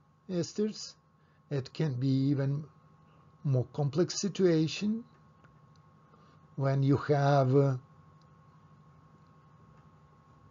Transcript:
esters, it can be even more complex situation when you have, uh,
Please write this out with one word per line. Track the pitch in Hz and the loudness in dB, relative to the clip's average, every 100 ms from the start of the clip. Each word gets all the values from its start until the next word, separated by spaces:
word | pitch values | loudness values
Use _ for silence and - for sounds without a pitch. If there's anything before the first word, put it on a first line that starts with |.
| _ _ - | _ _ -8
esters, | 180 160 - 214 208 - - _ _ _ _ - | -6 -4 -4 -6 -6 -16 -18 _ _ _ _ -8
it | 143 127 | -8 -8
can | - 151 | -4 -4
be | 123 135 | 0 0
even | 135 135 139 139 143 - - - _ - - - - | 2 2 0 -2 -4 -8 -20 -20 _ -20 -20 -20 -8
more | 143 127 120 | -2 -2 -2
complex | - 143 147 170 - | -4 -4 0 -2 -2
situation | 202 - 185 160 160 - 208 226 - - - _ - - - - - _ _ - - - - - | -6 0 2 4 0 -2 -4 -6 -8 -20 -20 _ -20 -20 -20 -20 -20 _ _ -20 -20 -20 -16 -4
when | 139 139 | 0 2
you | 135 143 | 2 2
have, | - 143 143 143 131 139 | 2 2 4 4 4 4
uh, | 139 131 - - - - - - - - - - - - - - - - - - - - - - - _ _ - - | 4 0 -8 -20 -20 -20 -20 -20 -20 -20 -20 -20 -20 -20 -20 -20 -20 -20 -20 -20 -20 -20 -20 -20 -20 _ _ -20 -20